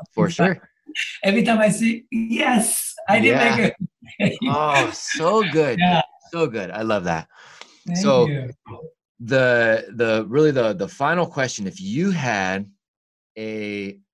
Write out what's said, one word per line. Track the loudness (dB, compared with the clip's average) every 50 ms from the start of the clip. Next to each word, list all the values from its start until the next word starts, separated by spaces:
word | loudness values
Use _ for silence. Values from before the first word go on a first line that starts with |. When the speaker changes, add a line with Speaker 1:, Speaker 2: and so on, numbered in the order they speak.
| -16 -8 _
Speaker 1:
for | 0 0 2
Speaker 2:
it's | 2 2
like, | 2 2 2
Speaker 1:
sure. | 0 -6 -14 _ _ _ -14 -10 -10 -10 -10 -8 -4 0
Speaker 2:
every | 2 2 2 2
time | 2 4 4
I | 4 4
see, | 4 2 0 0 -2 -2 -6 _
yes, | -4 -4 -2 -2 -2 0 2 2 2 2 2 0 -2 -4 -6 -8 -10 -8 -2
I | 0 2 4
did | 4 4 4
Speaker 1:
Yeah. | 4 2 2 2
Speaker 2:
make | 2 2 0 -2 -4 -8 -10 _ _ -20 -14 -6 -2
it. | -2 -2 -2 -2 -2
<laughs> | -2
Speaker 1:
Oh, | 0 0 0 2 2 2 2 0 -2
so | -8 -10 -8 -4 -2 0 2 2 2 2 2 2
good. | 2 2 2 2 2
Speaker 2:
Yeah. | 2 2 2 2 0 -2 _ _ _ _ -4
Speaker 1:
So | -2 -2
good. | -2 -2 -4 -6 -6
I | -6 -6 -2
love | -2 -2 0 0
that. | -2 -4 -4 -6 -10 _ -20 -20 -20 -20 -20 -20 -20 _ _ -10
Speaker 2:
Thank | -6 -4 -2
Speaker 1:
So | 0 2 4 4 4 2
Speaker 2:
you. | 0 -4 -6 -10 -14 -16 _ -18 -18 -16 -18 -20 -20 _ _ _ _ -16
Speaker 1:
the, | -6 -2 2 2 4 4 4 4 4 4 2 0 -2 -4 -4
the, | -2 0 2 2 0 0 0
really | 2 2 4 4
the, | 4 2 0 0 0
the | -2 -6 -6
final | -4 -2 -2 0 0 0 -2
question, | -2 -2 -4 -4 -4 -4 -6 -8
if | -8 -10 -10
you | -8 -6 -4 -2 -2 -2
had | -2 -2 -2 -2 -2 0 -2 -2 -2 -4 -6 -10 -14 _ _ _ _ _ _ _ _ _ _ _ _ -12
a | -12 -10 -8 -8 -8 -8 -8 -8 -8 -10 -12 -14 _ _